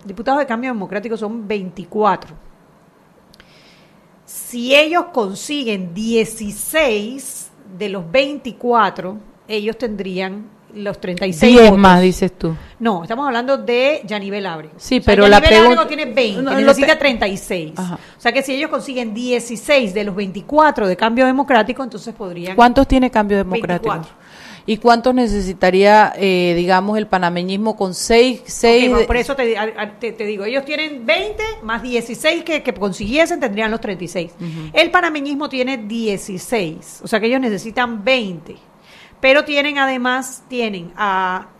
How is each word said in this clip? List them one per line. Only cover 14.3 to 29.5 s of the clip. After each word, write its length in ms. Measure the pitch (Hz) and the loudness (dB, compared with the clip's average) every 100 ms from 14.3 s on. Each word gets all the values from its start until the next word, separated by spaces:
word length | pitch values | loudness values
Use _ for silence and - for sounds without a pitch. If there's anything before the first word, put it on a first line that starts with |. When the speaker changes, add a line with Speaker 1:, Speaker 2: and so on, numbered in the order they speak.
| 202 190 | -8 -8
Speaker 1:
Ábrego. 300 | 160 156 - | -10 -14 -16
Speaker 2:
Sí, 220 | - 254 | -2 0
Speaker 1:
O 20 | |
sea, 120 | - | 4
Speaker 2:
pero 140 | 202 202 | 6 8
la 100 | 202 | 8
Speaker 1:
Yanivel 140 | 214 220 | 8 8
Ábrego 120 | 240 | 8
Speaker 2:
pregunta 160 | 247 311 302 | 6 2 -2
Speaker 1:
tiene 180 | 277 | -2
veinte, 280 | 220 226 208 | 0 -2 -2
Speaker 2:
no, 60 | 269 | -2
Speaker 1:
que 40 | 269 | 2
Speaker 2:
no 60 | |
Speaker 1:
necesita 320 | 269 269 277 | 4 4 4
Speaker 2:
te 60 | 302 | 4
Speaker 1:
treinta 280 | 285 226 208 | 2 0 -2
y 80 | 196 | -4
seis. 380 | - 185 156 170 | -6 -6 -6 -8
Speaker 2:
Ajá. 200 | 180 170 | -8 -10
Speaker 1:
O 260 | - _ | -14 _
sea 100 | 233 | -2
que 100 | 254 | -2
si 120 | 269 | -2
ellos 160 | 262 302 | -4 -4
consiguen 440 | 285 - 254 233 | -6 -6 -8 -6
dieciséis 800 | 214 247 240 233 226 - 277 214 | -6 -4 -4 -4 -12 0 2 2
de 100 | 185 202 | -4 -6
los 100 | 185 | -6
veinticuatro 720 | 196 165 - 294 302 247 196 | -8 -8 -2 4 4 4 0
de 80 | 180 | 0
Cambio 300 | 226 233 262 | 0 2 2
Democrático, 580 | 262 277 240 214 - | 2 2 2 2 -4
entonces 300 | 254 208 233 - | -8 -10 -16 -12
podrían 400 | 190 175 175 190 | -12 -10 -6 4
Speaker 2:
¿Cuántos 320 | 240 247 269 | 6 6 4
tiene 240 | 269 254 | 4 2
Cambio 260 | 220 208 202 | 0 2 0
Democrático? 540 | 185 185 180 175 - | 0 -2 -2 -4 -2
Speaker 1:
veinticuatro. 280 | 175 160 - - - - - - | -6 -8 -18 -20 -20 -20 -16 -6
Speaker 2:
¿Y 120 | 214 | 0
cuántos 380 | 240 233 254 254 | 4 4 2 0
necesitaría, 960 | 233 202 185 185 185 190 202 214 202 - | 0 -2 -4 0 2 6 6 8 6 2
eh, 380 | 196 180 180 170 | 0 2 2 0
digamos, 400 | 175 185 202 214 | 2 2 2 -2
el 80 | 214 | -2
panameñismo 680 | 185 175 175 185 196 220 220 | 0 0 -2 -4 -4 -4 -2
con 200 | 196 175 | -4 -4
seis, 480 | - 226 254 240 - | 2 4 4 2 -10
seis 460 | - 233 240 254 | 0 4 4 4
Speaker 1:
Ok, 80 | 240 | 2
Speaker 2:
de 60 | 226 | 2
Speaker 1:
por 120 | 240 | 0
eso 180 | 233 262 | -2 -2
te, 220 | 233 | -2